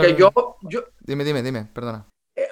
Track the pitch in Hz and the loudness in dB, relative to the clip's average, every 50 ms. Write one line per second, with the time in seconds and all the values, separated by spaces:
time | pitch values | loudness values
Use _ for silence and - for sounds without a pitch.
0 | 170 175 160 165 185 202 - 240 240 - - _ 190 160 185 240 - - _ _ | 4 4 6 6 6 6 6 2 -2 -2 -10 _ -14 -10 -10 -10 -10 -12 _ _
1 | - - 135 143 143 151 147 131 117 131 131 110 107 107 _ 120 120 120 113 110 | -10 -8 -6 -4 -2 -2 -2 -2 -4 -4 -6 -8 -10 -12 _ -10 -10 -10 -10 -12
2 | 107 _ _ _ _ _ _ - 180 - | -16 _ _ _ _ _ _ -8 -8 -2